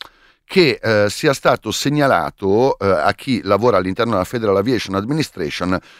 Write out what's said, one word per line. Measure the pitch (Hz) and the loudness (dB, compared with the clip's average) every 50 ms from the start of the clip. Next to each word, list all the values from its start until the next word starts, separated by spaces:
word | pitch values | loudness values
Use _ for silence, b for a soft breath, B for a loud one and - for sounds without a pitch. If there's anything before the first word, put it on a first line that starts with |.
| B B B B B B B B B | B B B B B B B B B
che, | - - 190 170 135 104 - | -2 2 2 2 2 2 -2
eh, | - 113 110 104 104 101 | 0 0 2 2 2 0
sia | - - - 147 | -2 -2 -2 -2
stato | 135 - - 160 123 - - 110 | -2 0 0 0 0 0 -2 -6
segnalato, | - - - 143 147 147 143 131 104 85 76 69 - _ 101 95 101 113 131 135 - - | -6 -4 -2 -2 0 2 2 2 2 2 0 -4 -6 _ -2 0 2 2 2 0 0 0
eh, | 98 | 0
a | 98 92 78 73 101 - | 0 0 2 2 0 -2
chi | - - 143 123 92 | -2 -4 -4 -4 -2
lavora | 73 98 101 101 113 123 101 92 | 0 0 0 2 4 2 2 2
all'interno | 92 92 92 117 113 117 | 0 0 -2 -2 -2 0
della | 110 92 92 | 0 -2 -2
Federal | - - 120 110 101 95 98 | -2 -4 -4 -2 0 0 2
Aviation | 101 127 127 95 - 95 92 | 2 0 -2 -2 -4 -4 -4
Administration | 98 104 123 151 160 135 - - 95 80 71 - - 90 90 92 85 B B B | -4 -4 -2 -4 -4 -4 -6 -6 -8 -8 -8 -6 -4 -2 -2 -2 -2 B B B